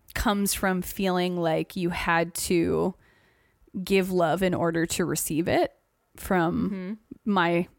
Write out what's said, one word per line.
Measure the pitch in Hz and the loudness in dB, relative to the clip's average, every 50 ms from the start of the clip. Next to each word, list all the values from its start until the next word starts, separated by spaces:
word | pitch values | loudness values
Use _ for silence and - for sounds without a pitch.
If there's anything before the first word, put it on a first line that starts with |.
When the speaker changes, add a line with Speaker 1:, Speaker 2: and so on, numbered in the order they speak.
| _ - - | _ -10 -6
Speaker 1:
comes | - - 226 202 202 202 196 - | -2 0 0 0 2 0 0 -2
from | - - 190 185 180 180 | 0 0 0 0 0 -2
feeling | - - - 196 190 180 180 180 180 180 | -4 -4 -2 0 0 2 2 0 0 0
like | 175 170 165 160 160 160 - - | 0 0 0 0 0 -2 -4 -4
you | 196 175 175 | -4 -2 -2
had | 175 - - 180 170 165 170 170 - | -2 -2 0 2 2 2 2 0 -2
to | - - - 185 170 165 170 165 160 170 185 185 - _ _ _ _ _ _ _ _ _ _ _ _ _ _ - 190 180 | -4 -2 0 2 2 2 2 2 0 0 -2 -2 -6 _ _ _ _ _ _ _ _ _ _ _ _ _ _ -12 -8 -2
give | - 196 190 185 190 | 0 2 2 2 2
love | 185 180 170 156 147 180 190 | 2 2 2 2 2 2 2
in | 180 175 | 0 0
order | 110 170 170 165 165 160 | 0 0 0 0 0 0
to | 170 - - 180 | 0 0 -2 -2
receive | 143 151 - - - 160 143 170 - | -2 -2 -2 -2 -2 -2 -2 0 2
it | - 320 359 - - _ _ _ _ _ _ _ _ - | 2 2 2 0 -2 _ _ _ _ _ _ _ _ -10
from | - - 196 180 165 170 - - - 190 | -4 -2 0 2 2 2 0 0 -2 -2
Speaker 2:
Mm-hmm. | 208 190 185 185 220 - _ - - - - 220 | -2 -4 -6 -8 -10 -10 _ -18 -20 -8 -4 0
Speaker 1:
my, | 202 190 170 170 170 175 180 - - | 2 2 2 4 2 0 0 -2 -8